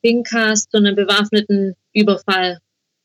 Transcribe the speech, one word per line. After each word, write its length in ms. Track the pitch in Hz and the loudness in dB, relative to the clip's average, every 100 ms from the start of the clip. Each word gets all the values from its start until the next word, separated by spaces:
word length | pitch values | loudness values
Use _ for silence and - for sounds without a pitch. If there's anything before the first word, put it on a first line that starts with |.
Finca 540 | 233 240 233 226 220 | -2 0 -2 -2 0
zu 240 | 208 - 214 | -2 -2 0
einem 180 | 202 202 | 2 0
bewaffneten 800 | 196 202 208 214 208 202 196 185 _ | 0 0 0 -2 0 -2 -2 -8 _
Überfall 680 | 214 208 185 - 185 180 175 _ _ _ _ | 0 2 0 -2 -2 -2 -6 _ _ _ _